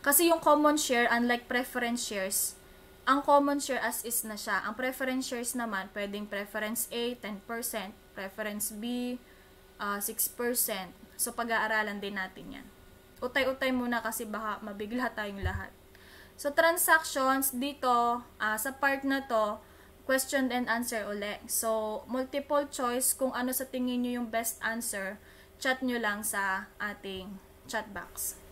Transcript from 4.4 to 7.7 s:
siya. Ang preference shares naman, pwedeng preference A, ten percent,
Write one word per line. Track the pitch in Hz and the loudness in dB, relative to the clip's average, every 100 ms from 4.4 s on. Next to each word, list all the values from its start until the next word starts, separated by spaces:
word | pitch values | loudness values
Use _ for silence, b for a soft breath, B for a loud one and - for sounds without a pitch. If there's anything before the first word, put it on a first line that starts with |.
siya. | 226 196 | -2 -2
Ang | 202 220 | -2 -2
preference | 254 262 262 254 262 | -4 -2 -2 -2 -2
shares | 247 240 | -4 -4
naman, | 247 233 196 202 | -2 -2 -4 -6
pwedeng | - 202 202 | -6 -6 -4
preference | 208 202 202 214 214 226 - | -6 -6 -6 -4 -4 -4 -4
A, | 233 240 247 | -2 -4 -4
ten | 202 202 | -8 -10
percent, | - 233 240 | -8 -6 -4